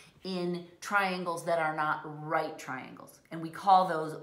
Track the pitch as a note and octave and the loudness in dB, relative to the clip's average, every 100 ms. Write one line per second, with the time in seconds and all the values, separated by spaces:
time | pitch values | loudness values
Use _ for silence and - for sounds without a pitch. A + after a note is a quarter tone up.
0 | - - F#3 F3+ F3 F3 F3 - - G3+ | -20 -12 -6 -4 -2 -4 -8 -14 -2 0
1 | F#3+ F3+ E3+ E3 F3 E3 D#3 D#3 D#3 D3+ | 2 0 -4 -4 0 0 0 0 0 -2
2 | D#3 D3+ D3+ D#3+ D#3 - - C3 A#2 A2+ | -6 -10 -2 -2 -2 -6 -10 -10 -12 -16
3 | - - - E3 D#3+ - F#3+ F#3 F3+ D#3+ | -20 -20 -14 -10 -10 0 8 8 8 0
4 | D#3 D3+ | -4 -8